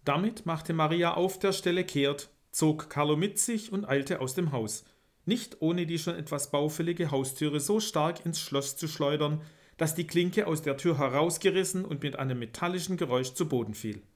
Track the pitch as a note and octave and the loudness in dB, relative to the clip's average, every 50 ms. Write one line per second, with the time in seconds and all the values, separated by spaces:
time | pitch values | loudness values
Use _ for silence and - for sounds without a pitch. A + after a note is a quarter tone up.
0 | _ D3 C#3+ F3 F#3+ A3 A3+ - - E3+ E3 D#3 D#3+ - E3 D#3+ D#3 D#3 E3 F3 | _ 0 0 2 2 0 -2 -4 -4 -4 -4 -4 -2 -2 2 2 4 4 4 4
1 | E3+ E3+ - - F3+ F#3 F#3 - - G3 F#3+ G3 - F3+ F3 F#3 F3+ F3+ - C#3+ | 2 2 2 2 0 0 0 0 0 0 0 2 0 0 2 2 0 0 0 2
2 | C#3 C#3 C#3+ C#3+ - - _ _ _ _ - - D#3+ D#3 D3+ D#3 - - - C#3+ | 2 2 0 -2 -8 -14 _ _ _ _ -2 2 4 4 2 2 -4 -6 -2 0
3 | D3 D3 D3+ D3+ F3+ G3+ - - - - A#3 G#3+ G#3+ - G3 G3 - - C#3 C#3 | 2 2 2 2 2 0 0 -2 0 0 -2 -4 -4 -4 -6 -6 0 0 0 0
4 | C3+ - F3+ - C3+ C3 C3 F#3+ F3+ D#3 C3+ B2 A2 G#2 - - - - _ _ | 2 0 -2 -2 -2 -4 -2 0 0 0 0 -2 -2 -4 -6 -8 -10 -18 _ _
5 | _ _ _ _ _ E3 A3+ - - - - - D#3+ D#3+ F3 F3+ F3 D#3 E3+ D#3+ | _ _ _ _ _ -2 -2 -2 -2 -8 -6 -2 0 0 0 0 -2 -2 -2 -2
6 | D#3 F3 E3+ E3+ D#3 - D#3 C#3+ - - - C#3+ D3 D3+ D#3 - D#3+ E3+ E3+ E3+ | -2 -4 -4 -6 -6 -6 -4 -4 -4 0 0 2 2 0 0 -2 -2 -2 0 -2
7 | E3+ D3+ C#3+ C3+ C3+ C3+ - - D3+ D3+ C#3+ D3+ C#3 - G#3 A3 G#3+ - - D#3+ | -2 0 0 0 0 -2 -2 -2 -2 0 0 0 2 2 2 2 2 0 0 2
8 | D3+ E3 E3 - - E3 - - - - C#3 C#3 C#3 C3+ - - E3 D#3 D#3 - | 2 2 0 -2 -4 -4 -4 -4 -6 0 0 0 0 -2 -6 -6 -6 -6 -2 0
9 | C#3+ C#3 D3 D3 D3+ D3 D3+ D#3 - - - - - - - - E3 D#3 D#3+ E3+ | 2 2 2 2 2 2 0 -2 -4 -10 -20 -20 -20 -20 -4 -2 -2 0 0 -2
10 | D#3+ D#3 - E3+ F3 F3+ F3+ A3 - - D#3+ D3 - C#3+ C3+ C3 - F3 D#3+ C3+ | -4 2 2 2 2 4 2 0 0 2 -2 0 0 -2 -2 2 2 2 4 4
11 | C#3+ C3 B2 C#3+ D#3 F3 E3+ - - F#3+ E3 F#3+ F#3 F#3 - F#3 F#3 - D#3 C3+ | 2 2 4 4 2 2 0 2 2 4 4 4 0 0 -2 -4 -4 -4 -6 -4
12 | C3+ C#3+ C3+ - C3+ C3+ B2+ B2 A#2 A2+ - - F3+ F3 F#3 F#3 E3 F3+ F#3 E3 | -4 -6 -4 -2 -2 -2 -2 -2 -4 -8 -6 -4 -2 -2 -2 -2 -2 -2 -2 -2
13 | F3+ C3 B2 B2+ C3 B2+ - - F3+ D3+ C#3+ B2 A2+ G#2+ G#2+ - - A2 G#2 F#2+ | 0 2 2 0 0 0 -2 -2 0 2 2 0 0 -2 -6 -6 -6 -6 -6 -8
14 | - - _ | -12 -20 _